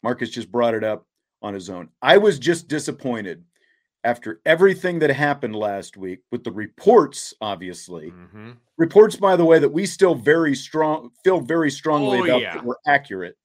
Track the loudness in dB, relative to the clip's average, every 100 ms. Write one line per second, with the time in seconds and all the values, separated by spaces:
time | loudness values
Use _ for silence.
0 | -4 -6 -6 -8 -8 -2 0 0 -4 -6
1 | _ _ _ _ -12 -10 -12 -14 -16 _
2 | 4 6 6 0 -2 -4 -4 -8 -8 -10
3 | -8 -8 -8 -14 _ _ _ _ _ _
4 | -6 -4 -8 -10 -2 4 4 2 -4 -2
5 | 0 0 0 -2 -6 -6 -4 -6 -10 -14
6 | -12 -12 _ -10 -10 -10 -12 _ 4 6
7 | 4 -4 -16 -12 -10 -8 -10 -14 -16 -16
8 | -16 -20 -20 -20 -20 -20 _ -4 2 6
9 | 6 6 0 4 6 6 4 -2 -6 0
10 | 0 2 2 2 2 -2 -6 -4 -2 -2
11 | -8 _ 0 0 -2 -2 -2 -4 -2 -2
12 | 0 -2 0 0 -2 -8 -8 -8 -2 -2
13 | -2 -12 -12 -14